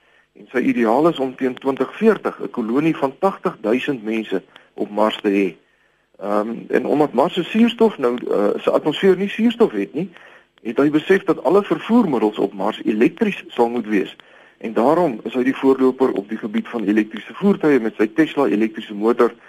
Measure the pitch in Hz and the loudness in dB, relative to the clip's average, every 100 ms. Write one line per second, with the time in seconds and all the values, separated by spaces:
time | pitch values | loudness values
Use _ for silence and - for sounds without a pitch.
0 | _ _ _ - 104 123 131 120 110 123 | _ _ _ -20 -8 -2 0 0 2 4
1 | 165 156 135 123 131 123 131 131 131 - | 2 0 -4 -4 -6 -4 -4 -2 -4 0
2 | 220 190 107 - 101 - 110 127 160 151 | 2 2 -2 -6 -8 -6 -2 0 0 0
3 | 135 - 190 190 185 - 104 123 147 131 | -4 -2 -2 -2 -6 -4 -2 0 -2 -6
4 | 107 110 107 95 - - _ - 104 104 | -4 -6 -4 -6 -8 -18 _ -10 -6 0
5 | 107 - 107 101 92 - _ _ _ _ | 0 0 0 0 0 -4 _ _ _ _
6 | _ - 98 104 110 117 - - - 139 | _ -12 -4 -4 -4 -8 -2 -2 2 2
7 | 147 117 147 - 165 220 233 - 226 202 | 2 2 0 0 -2 2 2 4 0 2
8 | 123 123 - 98 101 - - 135 156 147 | -2 -2 -2 0 0 0 0 0 0 2
9 | 190 180 202 - 233 226 196 104 98 139 | 2 2 0 0 0 2 0 0 -4 -6
10 | 196 - - - _ _ 117 117 143 151 | -8 -10 -20 -20 _ _ -6 0 2 2
11 | 147 196 - 151 - 196 196 156 - 240 | 2 2 2 -2 2 2 2 -2 2 2
12 | 196 120 107 - 101 101 101 - 110 107 | 4 2 0 0 -4 -2 -4 -4 -2 2
13 | - - 214 - - - 117 120 107 104 | 2 2 -2 -2 -6 0 0 0 -2 -2
14 | - - _ - _ _ 113 107 120 165 | -2 -8 _ -20 _ _ -6 0 2 2
15 | 170 113 - 127 127 131 135 131 131 127 | 0 -4 -6 -2 -2 0 2 4 2 2
16 | 127 - 101 110 110 113 - 120 98 107 | 0 0 -6 -8 -6 -6 -6 -4 0 0
17 | 107 - - - 202 190 156 131 110 - | 0 -6 -14 -2 0 2 4 2 2 0
18 | 110 - 151 143 123 104 113 113 110 104 | 0 0 0 0 0 2 0 -4 -12 -2
19 | 110 120 117 - | 0 2 2 0